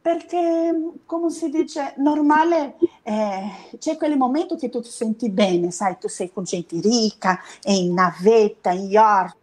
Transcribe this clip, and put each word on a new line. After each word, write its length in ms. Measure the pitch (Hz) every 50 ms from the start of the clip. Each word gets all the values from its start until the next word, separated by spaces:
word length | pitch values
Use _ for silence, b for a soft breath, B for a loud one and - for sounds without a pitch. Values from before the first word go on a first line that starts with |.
perché, 920 | _ 330 339 339 320 - - 349 349 339 330 330 330 339 330 330 311 330 - - _
come 260 | _ 330 339 339 330
si 200 | 302 - 330 320
dice, 440 | 269 320 320 311 - 320 277 269 -
normale, 800 | - 269 294 302 302 302 294 302 311 320 330 339 330 294 269 - B 339 339 B B B
eh, 460 | - 214 214 214 208 196 190 196 208 185 B B B B 220
c'è 180 | - 302 320
quel 200 | 320 320 302 302
momento 380 | 277 262 247 254 302 370 370 339
che 120 | - - 240
tu 120 | - 240
ti 100 | 226 -
senti 380 | - - 240 220 220 220 - 233
bene, 400 | 190 190 208 190 180 175 175 175
sai, 280 | 175 - 208 190 175 -
tu 100 | - 208
sei 240 | - - 196 175 _
con 120 | - 185
gente 340 | - - 185 170 _ - 170
ricca, 600 | 160 208 240 240 220 214 - _ - 196 185 B B B B B
è 120 | B - 202
in 220 | 196 180 180 175
navetta, 760 | 175 185 175 165 165 180 208 226 226 214 208 214 _ _ 196
in 160 | 180 185 196
yacht 500 | 196 196 214 220 214 208 196 185 180 - _